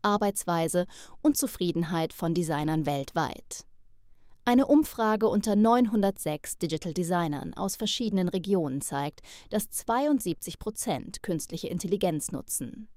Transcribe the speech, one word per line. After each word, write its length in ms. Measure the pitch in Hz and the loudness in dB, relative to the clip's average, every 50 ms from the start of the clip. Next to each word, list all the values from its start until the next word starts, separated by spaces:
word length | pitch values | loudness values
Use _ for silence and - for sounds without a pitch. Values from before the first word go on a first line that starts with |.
Arbeitsweise 840 | - 208 208 208 208 202 196 - - - 175 165 165 165 - 175 180 - - - - - - - | 2 2 2 2 2 0 -2 -2 -2 0 0 2 0 2 2 0 0 0 -6 -18 -18 -18 -18 0
und 160 | - 302 285 | 2 2 2
Zufriedenheit 760 | - 277 - - - 185 175 165 165 170 156 180 165 160 160 | 4 0 -2 -2 -2 -2 0 0 0 0 0 0 -2 -2 -2
von 220 | - - 175 165 170 | -4 -4 -2 0 0
Designern 520 | 175 175 156 156 143 151 151 160 160 151 | 0 0 0 0 0 0 0 0 0 0
weltweit. 800 | 147 147 139 139 - - 170 156 127 - - - - - - - - - - - - - - - - - - - - - - - | 0 -2 -2 -4 -4 -2 -2 -2 -2 -4 -10 -14 -14 -16 -16 -16 -20 -20 -20 -20 -20 -20 -20 -20 -20 -20 -20 -20 -20 -20 -4 2
Eine 220 | 240 240 247 - | 4 6 6 6
Umfrage 640 | - 294 302 311 - - - 226 214 220 208 220 214 | 8 6 6 6 4 0 0 2 2 2 4 2 2
unter 260 | - 208 - 220 208 | 2 2 2 4 4
neunhundertsechs 1040 | 202 214 226 233 247 254 214 214 220 196 196 196 - - 156 151 151 - - - - | 6 6 6 6 6 4 4 4 2 2 2 2 0 -4 -4 -4 -4 -8 -10 -6 -4
Digital 360 | - 160 160 156 - 175 151 | -2 -2 -2 -4 -4 -4 -2
Designern 600 | 185 180 165 185 175 170 160 147 139 - - - | -2 0 0 0 0 0 0 -2 -4 -6 -8 -6
aus 220 | - 190 196 - | -4 -4 -4 -4
verschiedenen 520 | - 220 214 - - 240 220 208 190 185 175 | -4 -4 -4 -2 -2 -2 0 2 2 0 2
Regionen 520 | - 190 160 190 202 185 160 143 131 139 | 0 -2 0 2 2 2 2 0 -2 -4
zeigt, 400 | 139 - 151 139 143 147 - - - - - - - - | -6 -4 -4 -4 -4 -4 -8 -12 -20 -20 -20 -20 -16 -4
dass 200 | - 214 - - | -4 -4 -4 -4
zweiundsiebzig 880 | - - - - 233 247 285 302 294 254 - 180 165 - - - - - | -8 -10 -4 -2 0 0 2 2 2 2 0 -2 -6 -6 -8 -12 -12 -8
Prozent 640 | - 214 220 - - - 165 127 - - - - | -10 -10 -8 -6 -4 -2 -2 -4 -4 -10 -14 -12
künstliche 460 | - - 180 156 - - - 160 - - | -6 -4 -4 -4 -4 -6 -8 -8 -6 -4
Intelligenz 640 | - 170 - 180 190 196 - 180 160 151 - - | -6 -4 -2 -2 0 2 2 0 0 -2 -4 -6
nutzen 560 | - 135 - - - - 131 117 - - 220 - - | -8 -8 -8 -6 -8 -6 -6 -8 -10 -14 -16 -18 -18